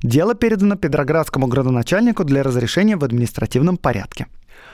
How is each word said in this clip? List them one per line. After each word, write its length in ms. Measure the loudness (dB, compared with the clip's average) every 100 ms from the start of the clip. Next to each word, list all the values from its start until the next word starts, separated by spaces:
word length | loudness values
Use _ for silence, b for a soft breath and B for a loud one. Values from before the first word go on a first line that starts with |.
Дело 340 | 0 2 2
передано 420 | 0 0 2 0 0
Петроградскому 720 | -2 0 0 0 -2 -2 0
градоначальнику 760 | 2 2 0 0 0 0 0
для 220 | 0 0
разрешения 520 | 0 -2 -2 2 2 2
в 60 |
административном 760 | 0 0 -2 -2 -2 0 0 0
порядке. 500 | -2 -2 -6 -10 -12 -14 B B B